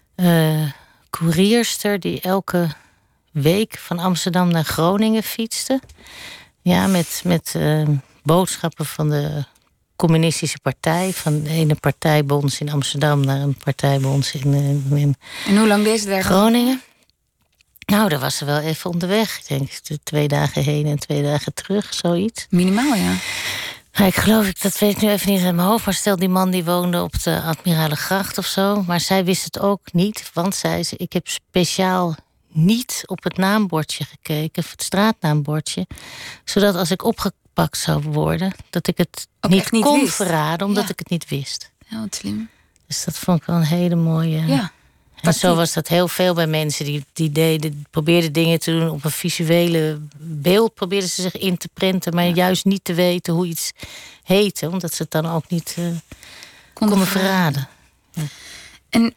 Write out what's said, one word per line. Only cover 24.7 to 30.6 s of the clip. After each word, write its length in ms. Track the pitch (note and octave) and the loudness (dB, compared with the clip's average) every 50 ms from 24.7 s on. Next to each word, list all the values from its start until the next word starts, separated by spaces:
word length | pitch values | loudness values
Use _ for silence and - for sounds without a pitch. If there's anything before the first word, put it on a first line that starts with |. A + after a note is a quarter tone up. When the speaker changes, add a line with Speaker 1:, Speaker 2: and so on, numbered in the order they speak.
| - - | 0 2
Speaker 1:
weet 120 | G#3 G#3 | 2 2
ik 100 | G3 - | 2 2
nu 80 | A3 G#3 | 2 2
even 220 | G#3 F#3+ - F#3+ | 2 2 2 2
niet 120 | G3+ F#3+ F3+ | 2 2 2
uit 120 | F3+ F3 | 2 2
mijn 120 | E3+ F3 F#3+ | 2 2 2
hoofd, 180 | A3 A3+ - | 2 2 2
maar 80 | G3+ F#3 | 0 -2
stel, 220 | - - G#3 G3+ | 0 0 0 0
die 140 | E3+ F#3 F#3+ | 2 2 2
man 220 | F3+ F#3 F#3+ F#3 | 2 2 2 2
die 120 | F#3 F#3 E3+ | 0 0 0
woonde 400 | E3 F3 F3+ F3+ F3 E3+ F3 F3 | 0 0 0 0 0 0 -2 -2
op 200 | D#3+ - - - | -2 -4 -4 -2
de 180 | F3 D#3+ E3 | 0 -2 0
Admiralengracht 960 | D#3+ E3 D#3+ - - F3+ E3+ D#3+ D#3+ D#3 D3 D3 - - F#3 G3 G3 - - - | -2 -2 -4 -2 0 0 0 2 2 0 -2 -4 -4 -2 -2 -2 -2 -4 -6 -6
of 80 | F3+ | -6
zo. 380 | - - - G3 G3 G#3 G#3 F#3+ E3+ | -4 -2 0 0 2 0 0 0 0
Maar 120 | F3 F3 | -2 -2
zij 240 | - - F#3+ F#3+ F#3 | 0 2 2 2 2
wist 180 | F3 F#3+ - - | 2 0 -2 -2
het 160 | - - - | -6 -6 -4
ook 340 | - G3 G3+ F#3+ - - - | -2 0 -2 -2 -4 -2 0
niet, 360 | F3 F3+ G#3 A3 - - - - | 0 0 0 -2 -6 -12 -8 -6
want, 220 | - E3+ G3 F#3 | -4 -2 -2 -2
zei 280 | - | -2